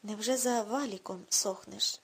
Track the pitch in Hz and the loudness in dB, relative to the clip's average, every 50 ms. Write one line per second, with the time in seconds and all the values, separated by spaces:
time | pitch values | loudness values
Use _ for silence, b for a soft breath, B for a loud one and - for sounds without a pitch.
0 | - 208 214 208 214 240 262 254 247 247 247 233 214 208 226 269 285 240 196 185 | -8 -8 -6 -2 0 2 2 4 4 4 4 4 2 2 0 0 0 -2 -4 -6
1 | - - 190 180 - - - - - 208 190 - - - - 104 - - - - | -6 -8 -8 -8 -4 0 0 2 2 2 -2 -4 -8 -14 -2 0 0 0 0 -4